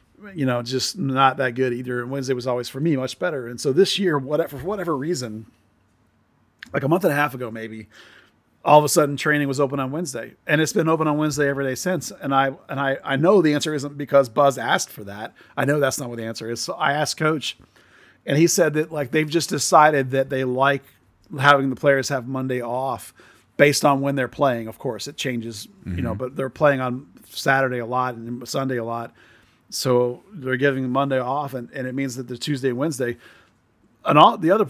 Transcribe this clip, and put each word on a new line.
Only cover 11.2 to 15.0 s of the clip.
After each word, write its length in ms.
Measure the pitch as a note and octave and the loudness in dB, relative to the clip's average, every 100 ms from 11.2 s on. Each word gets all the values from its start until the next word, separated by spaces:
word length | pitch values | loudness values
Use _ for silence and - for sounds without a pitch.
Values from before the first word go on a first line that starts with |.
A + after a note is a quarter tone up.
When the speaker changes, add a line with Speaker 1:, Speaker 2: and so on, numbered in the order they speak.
| D3+ C#3+ C#3+ | 0 0 0
Speaker 1:
every 160 | C#3 | 0
day 100 | C3+ | -2
since. 360 | B2+ F3+ E3+ - | -2 -2 -4 -6
And 240 | - C#3+ | -8 -2
I, 120 | C3+ C3+ C3+ - | 0 0 -4 -10
and 120 | C3+ | -4
I, 160 | C#3 C3+ | -2 -2
I 120 | - C#3 | -2 0
know 260 | E3 G#3 | 4 6
the 100 | D#3+ | 4
answer 200 | D3 D#3+ | 2 -2
isn't 240 | D3+ C#3+ C#3+ | -4 -6 -10
because 300 | C#3 C#3 C3 | 2 4 4
Buzz 280 | A2 C#3 C3 | 4 2 2
asked 320 | A#2 D#3 - | 0 0 -2
for 140 | - | -10